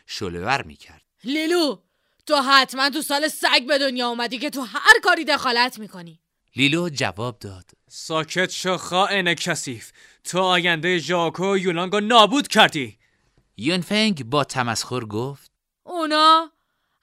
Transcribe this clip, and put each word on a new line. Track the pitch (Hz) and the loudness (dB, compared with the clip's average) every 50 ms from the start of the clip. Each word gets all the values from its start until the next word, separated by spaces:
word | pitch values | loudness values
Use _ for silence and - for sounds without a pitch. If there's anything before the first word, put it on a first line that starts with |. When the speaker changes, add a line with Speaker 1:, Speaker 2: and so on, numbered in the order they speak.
| _ | _
Speaker 1:
شعله‌ور | - - - 110 90 85 87 92 117 135 131 110 | -14 -10 -8 -8 -8 -6 -6 -2 -2 -2 -2 -4
می‌کرد. | 78 73 - - - - - _ _ _ _ - | -8 -16 -20 -20 -20 -20 -20 _ _ _ _ -8
Speaker 2:
«لیلو، | 240 285 311 311 320 349 349 320 277 202 - _ _ _ _ _ _ _ _ _ | -6 -4 -2 -2 0 0 0 0 0 -2 -6 _ _ _ _ _ _ _ _ _
تو | - 302 | 0 0
حتما | 285 254 269 277 269 254 262 - 269 269 285 | 2 4 4 4 4 4 2 0 -2 -2 -2
تو | 247 311 | -2 -4
سال | - - 285 285 302 | -2 -2 0 0 0
سگ | 302 - - 339 302 285 302 240 | -2 -2 0 2 2 2 2 2
به | 285 294 | 2 0
دنیا | 277 277 269 247 254 247 | 0 0 0 -2 -2 -4
اومدی | 240 233 240 240 233 254 | -4 -4 -4 -6 -6 -6
که | 226 254 294 | -6 -6 -6
تو | - 277 | -6 -8
هر | 254 202 233 285 277 415 453 466 - | -8 -8 -6 2 6 6 6 6 4
کاری | 381 349 330 302 | 2 2 2 2
دخالت | 302 285 269 262 262 233 240 247 254 - 214 | 0 0 0 0 0 2 2 0 0 -2 -8
می‌کنی.» | 214 190 - 185 170 170 160 _ _ _ _ _ _ _ - | -16 -16 -16 -16 -18 -18 -20 _ _ _ _ _ _ _ -2
Speaker 1:
لیلو | 117 135 143 151 175 175 180 | 0 2 2 2 0 -2 -2
جواب | 143 123 135 101 87 98 117 127 - - | -2 -2 -4 -4 -4 -4 -6 -8 -8 -10
داد: | - 101 95 90 - _ _ _ _ _ | -14 -14 -14 -16 -20 _ _ _ _ _
Speaker 3:
«ساکت | - - - - 160 160 151 156 - 180 185 175 | -18 -14 -8 -4 -2 -2 -2 -2 -2 -2 -2 -2
شو | - - - 185 180 | -4 -6 -4 -4 -4
خائن | 165 - - 175 185 202 185 196 196 180 175 170 | -4 -4 -2 0 0 2 2 0 0 0 0 -2
کثیف، | - - 180 160 151 - 143 120 110 - - - - - - _ _ - | -2 -2 -4 -4 -4 -6 -8 -10 -12 -14 -20 -20 -20 -20 -20 _ _ -10
تو | - 170 180 | -4 -2 0
آیندهٔ | 190 185 180 175 170 180 170 156 156 180 185 | 2 2 2 2 2 2 0 0 0 0 0
ژاکو | 170 139 147 180 175 170 160 - 165 180 196 202 | 0 0 0 0 0 0 0 -2 -2 0 0 0
و | |
یولانگو | 190 175 190 165 170 185 185 196 208 | 0 0 0 -2 -2 -2 -2 -2 -2
نابود | 208 214 247 226 208 185 247 285 - | 2 6 6 8 8 6 4 0 -2
کردی.» | - - 214 - - - 156 127 107 - _ _ _ _ _ _ _ _ _ _ _ _ | 2 4 4 4 4 2 -2 -6 -8 -10 _ _ _ _ _ _ _ _ _ _ _ _
Speaker 1:
یون | - 107 151 180 185 | -6 -2 -2 -2 -2
فنگ | 160 - 202 214 220 220 190 135 113 | -2 -2 0 2 2 2 0 -2 -4
با | 113 139 147 135 | -2 0 0 0
تمسخر | - - 131 123 117 113 - - - 123 127 117 | 0 -2 -2 -2 -2 -2 -4 -6 -6 -6 -6 -6
گفت: | 107 101 107 123 139 143 - _ _ _ _ _ _ _ _ _ | -6 -6 -4 -4 -6 -8 -12 _ _ _ _ _ _ _ _ _
Speaker 2:
«اونا؟ | - 359 339 311 302 302 311 311 320 320 320 330 311 _ _ _ _ _ _ _ _ _ _ | -10 -6 -6 -2 0 2 4 6 6 6 4 2 -2 _ _ _ _ _ _ _ _ _ _